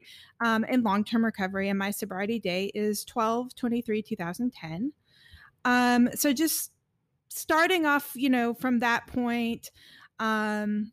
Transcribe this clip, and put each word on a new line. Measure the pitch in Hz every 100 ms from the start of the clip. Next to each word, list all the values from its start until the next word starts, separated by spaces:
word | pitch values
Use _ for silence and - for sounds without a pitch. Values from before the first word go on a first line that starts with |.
| - - - -
um, | 226 220 -
in | 254
long-term | 226 202 208 233 226
recovery, | - 190 196 196
and | 196
my | 196
sobriety | - 208 185 208 233
date | 190 180 196 214
is | 208 208
twelve | - 240 220 233 254 -
twenty-three | 240 233 233 214
two | - 214
thousand | 170 180 247
ten. | - 160 165 277 - _ _ - - - _ 247
Um, | 247 247 247 247
so | - 294
just | 262 320 - - _ _ _ _ _ -
starting | - - 320 359 370 302
off, | 285 -
you | 233 269
know, | 254 233
from | 233 254 240
that | 240 233 -
point, | 254 240 240 233 233 - _ - - - -
um, | 220 214 214 214 208 214 214